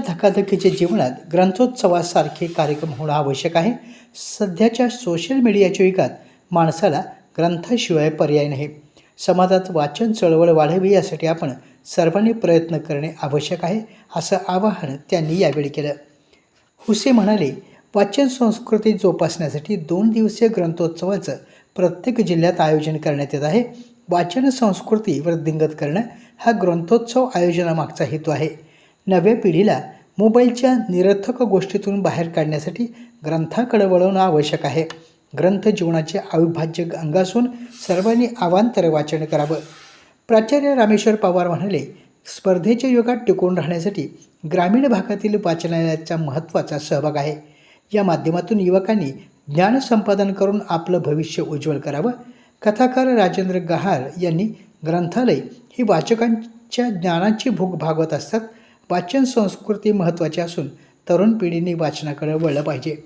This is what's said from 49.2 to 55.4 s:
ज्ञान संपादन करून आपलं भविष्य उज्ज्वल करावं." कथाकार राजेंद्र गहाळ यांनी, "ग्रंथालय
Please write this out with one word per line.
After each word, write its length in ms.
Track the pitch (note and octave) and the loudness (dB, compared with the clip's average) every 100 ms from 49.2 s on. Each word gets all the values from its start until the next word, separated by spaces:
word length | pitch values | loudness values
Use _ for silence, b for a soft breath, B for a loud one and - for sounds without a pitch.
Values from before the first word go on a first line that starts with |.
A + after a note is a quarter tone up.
| B _ - | B _ -6
ज्ञान 320 | D3 F#3+ C4 | 0 2 2
संपादन 540 | C4+ A3 G3+ G3 G3 | 0 0 2 0 0
करून 280 | G3 G3 G3+ - | 0 0 0 -2
आपलं 320 | E3 E3+ F3 C#3+ | -4 0 -2 0
भविष्य 380 | D3+ D3+ - | -2 -4 -6
उज्ज्वल 360 | D#3 D3 C#3 C#3 | -6 -4 -4 -4
करावं." 320 | D3 C#3+ G#3+ B3 B B B B | -4 -4 -4 -6 B B B B
कथाकार 460 | G#3+ G#3+ B3+ B3+ C4 | -2 2 2 2 2
राजेंद्र 500 | A#3+ F#3 F3 F#3 F3+ | 4 2 2 -2 -2
गहाळ 460 | E3 E3 G3+ D#3 C3+ F3 | -2 -2 0 -2 -4 -4
यांनी, 220 | F3 D#3+ G#3+ - B _ D#3 | -2 0 -2 -6 B _ -4
"ग्रंथालय 500 | F3 E3+ A3+ B3 C#3+ | -2 -2 0 2 0